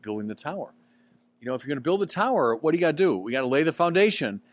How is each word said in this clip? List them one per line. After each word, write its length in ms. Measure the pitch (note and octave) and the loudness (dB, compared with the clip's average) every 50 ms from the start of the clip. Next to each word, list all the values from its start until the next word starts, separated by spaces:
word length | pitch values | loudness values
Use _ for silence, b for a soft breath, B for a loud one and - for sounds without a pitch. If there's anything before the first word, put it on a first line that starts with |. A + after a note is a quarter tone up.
| - | -10
building 260 | G#2+ G#2+ G#2+ G#2 G#2+ | -8 -6 -6 -6 -8
the 60 | G#2 | -8
tower. 400 | - - C#3+ F#3 F#3+ C#3 - - _ b b b b b b b b b b _ _ | -8 -8 -10 -8 -8 -10 -12 -14 _ b b b b b b b b b b _ _
You 60 | A#2 | -8
know, 80 | B2 C3 | -6 -6
if 100 | B2 - | -6 -4
you're 60 | C3+ | -6
gonna 100 | D3 C3+ | -6 -4
build 200 | A#2+ D#3+ F#3 G3+ | -2 0 0 0
the 60 | G3 | 0
tower, 480 | - - F3+ G#3+ C4 B3+ F#3+ C3+ A#2 A#2 | -2 -2 -2 0 0 2 2 2 2 2
what 180 | A#2 D#3 D#3+ E3 | 0 0 0 2
do 40 | |
you 60 | F3 F3 | 2 2
gotta 100 | E3 D3+ | 2 2
do? 240 | D3+ F#3+ F3+ A2+ | 2 2 2 2
We 160 | F#2 F#2+ A2+ A#2+ | 0 -2 -4 -2
gotta 140 | C3+ C3 | -2 0
lay 160 | B2 C3 C#3+ D#3 | 2 2 2 2
the 100 | E3 D#3 | 2 2
foundation. 720 | - E3+ E3+ E3+ F#3+ G#3 A3 G#3 - A#3 G#3+ G3+ G3+ b b | 0 0 2 4 4 2 2 2 0 -2 -4 -4 -6 b b